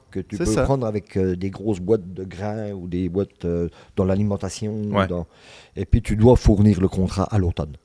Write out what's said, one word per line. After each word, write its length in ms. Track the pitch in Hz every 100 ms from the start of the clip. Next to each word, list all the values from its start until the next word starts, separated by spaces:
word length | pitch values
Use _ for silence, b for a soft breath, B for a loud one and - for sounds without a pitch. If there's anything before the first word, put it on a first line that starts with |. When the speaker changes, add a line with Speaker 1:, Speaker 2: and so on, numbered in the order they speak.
| _
Speaker 1:
que 80 | -
tu 180 | 92 104
Speaker 2:
C'est 60 | 180
Speaker 1:
peux 60 |
Speaker 2:
ça. 100 | 214
Speaker 1:
prendre 220 | 127 135 117
avec, 320 | 104 - 101
euh, 180 | 92 90
des 140 | 98
grosses 300 | 95 101 98
boîtes 340 | 90 110 90
de 100 | 90
grains 480 | 95 85 104 107 104
ou 160 | 101 90
des 220 | 87 92
boîtes, 360 | 87 98 _ 87
euh, 220 | 85 85 b b -
dans 100 | 95
l'alimentation. 720 | 95 104 98 95 - 107 107 104
Speaker 3:
Ouais. 160 | 104 95
Speaker 1:
Dans, 180 | 87 82 b b b b -
et 100 | 98
puis, 180 | -
tu 120 | - 107
dois 200 | 113 120
fournir 440 | - 101 104 92
le 60 | 92
contrat 360 | - 90 -
à 160 | 92 107
l'automne. 360 | 90 - 78 69